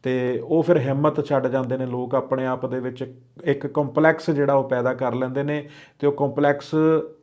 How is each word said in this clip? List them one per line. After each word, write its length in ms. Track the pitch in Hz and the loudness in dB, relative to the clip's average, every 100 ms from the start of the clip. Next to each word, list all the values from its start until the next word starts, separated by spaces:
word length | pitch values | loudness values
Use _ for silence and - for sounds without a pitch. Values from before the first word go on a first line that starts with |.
ਤੇ 380 | 131 127 127 120 | -2 0 0 -2
ਉਹ 180 | - 160 | 0 0
ਫਿਰ 160 | 160 165 | 4 2
ਹਿੰਮਤ 480 | 131 135 151 - - | 2 2 2 0 0
ਛੱਡ 200 | 143 127 | 0 2
ਜਾਂਦੇ 300 | 131 127 131 | -2 -2 -4
ਨੇ 100 | 131 | -4
ਲੋਕ, 280 | 123 123 | -4 -2
ਆਪਣੇ 320 | 131 131 131 131 | -2 -2 -2 -2
ਆਪ 200 | 127 127 | -4 -4
ਦੇ 140 | 127 | -6
ਵਿੱਚ 340 | 127 127 127 - _ - | -6 -8 -12 -12 _ -8
ਇੱਕ 220 | - 139 139 | -2 -2 -2
ਕੰਪਲੈਕਸ 640 | - 143 151 156 156 - | -2 0 2 2 2 -2
ਜਿਹੜਾ 240 | 143 139 | 0 4
ਉਹ 140 | 139 135 | 2 2
ਪੈਦਾ 260 | 127 123 | 0 0
ਕਰ 200 | 127 131 | 0 -2
ਲੈਂਦੇ 280 | 127 127 131 | -2 -4 -4
ਨੇ 260 | 143 147 147 - - _ | -2 -4 -6 -18 -20 _
ਤੇ 80 | 143 | -2
ਉਹ 60 | |
ਕੰਪਲੈਕਸ 640 | 143 143 139 143 143 - 156 156 160 - - | 0 -2 2 2 2 -2 2 4 2 0 -4